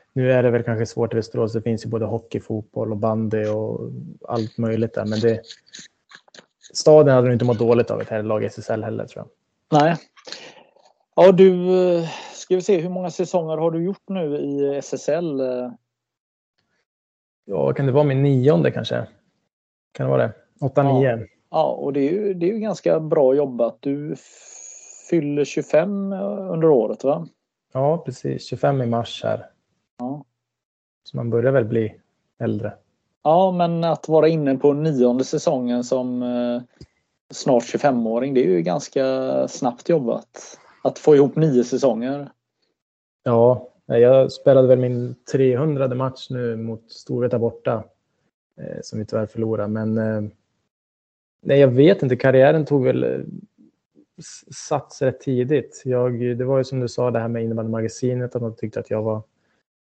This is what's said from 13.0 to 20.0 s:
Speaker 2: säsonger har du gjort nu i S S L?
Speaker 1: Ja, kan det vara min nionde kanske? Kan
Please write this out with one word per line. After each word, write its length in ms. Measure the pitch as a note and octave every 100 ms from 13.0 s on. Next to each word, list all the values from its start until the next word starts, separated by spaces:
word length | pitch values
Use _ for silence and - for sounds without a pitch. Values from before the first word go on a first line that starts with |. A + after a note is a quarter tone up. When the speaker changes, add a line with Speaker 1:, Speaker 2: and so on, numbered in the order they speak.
| F3+
Speaker 2:
säsonger 460 | - F3 F#3 D#3+ D#3
har 140 | E3
du 140 | E3
gjort 240 | E3+ G3+ -
nu 280 | F#3+ D#3+ D3
i 400 | C#3+ C#3+ C#3 C#3
S 180 | C#3
S 140 | C3+ -
L? 340 | D3+ F3 C3+ C3 B2+ B2 A#2+ _ _ _ _ _ _ _ _ _ _ _ _ _ _ _ _
Speaker 1:
Ja, 280 | - G2 C#3
kan 140 | C3+ C#3
det 60 |
vara 120 | C3
min 180 | D3+ C3+
nionde 480 | C#3+ C3+ B2+ E3+ C#3
kanske? 360 | A#2+ A2+ B2 B2 _ _ _ _ _ _ _ _
Kan 140 | -